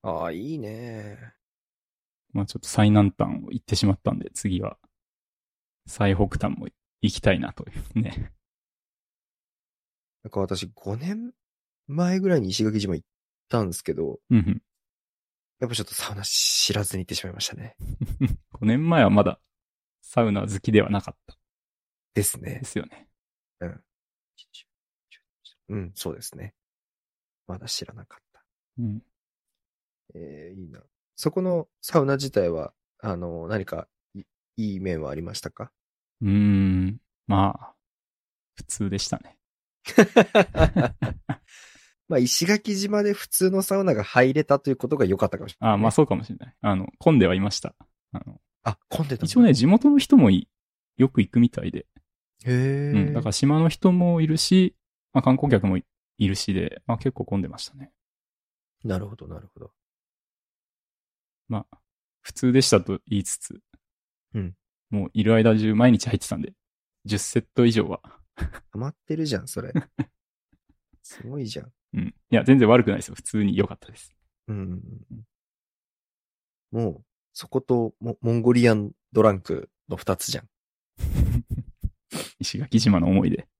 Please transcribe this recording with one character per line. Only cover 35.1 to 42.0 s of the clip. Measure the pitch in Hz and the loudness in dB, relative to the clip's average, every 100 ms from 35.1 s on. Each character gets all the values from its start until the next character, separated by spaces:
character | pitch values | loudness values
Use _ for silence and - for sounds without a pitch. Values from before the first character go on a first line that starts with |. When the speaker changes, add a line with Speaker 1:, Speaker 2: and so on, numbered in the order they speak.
Speaker 1:
あ | |
り | 76 | -8
ま | 85 | -10
し | 113 | -12
た | - | -14
か？ | _ 120 _ _ _ _ _ | _ -18 _ _ _ _ _
Speaker 2:
う | 104 | 0
ー | |
ん。 | 101 104 98 98 92 92 110 _ _ - | 4 4 4 2 2 -2 -6 _ _ -2
ま | 101 101 - | 0 0 -2
あ、 | - _ _ _ _ _ _ _ _ - | -16 _ _ _ _ _ _ _ _ -20
普 | |
通 | - - 98 | -16 -6 -4
で | 98 | -4
し | - | -6
た | - | -8
ね。 | - _ _ _ _ _ | -10 _ _ _ _ _
Speaker 1:
<laughs> | - - 214 - 190 220 180 - 156 185 123 - - - - - _ - - - _ _ | 0 4 6 6 6 4 2 2 2 2 0 -2 -8 -8 -10 -12 _ -20 -20 -20 _ _